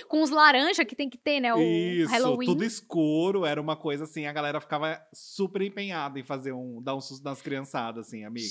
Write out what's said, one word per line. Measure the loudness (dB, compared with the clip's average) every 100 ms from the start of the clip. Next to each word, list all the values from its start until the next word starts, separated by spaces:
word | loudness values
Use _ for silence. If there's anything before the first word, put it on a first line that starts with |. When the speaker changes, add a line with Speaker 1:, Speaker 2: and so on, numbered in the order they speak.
| 0
Speaker 1:
Com | 2
os | 4
laranja | 8 8 8 4 2
que | 0 -2
tem | -6
que | -4
ter, | -2 0
né, | 2
o | 2
Speaker 2:
Isso, | 4 2 2 0 2
Speaker 1:
Halloween. | 4 2 2 2
Speaker 2:
tudo | 2
escuro, | 0 -2 -2 0 2 4 2 2
era | 0 0
uma | -2 -4
coisa | -2 -4
assim, | -6 -6 -6
a |
galera | -4 -2 -4
ficava | -4 -4 -2 -4 -10
super | -14 -10 -4 -2 0
empenhada | -2 -4 -6 -4 -4 -6
em |
fazer | -6 -6 -6
um, | -6 -8 -8
dar | -6 -6
um |
susto | -6 -10
nas | -10 -8
criançadas, | -6 -6 -4 -4 -4 -6 -10
assim, | -12
amiga. | -10 -8 -6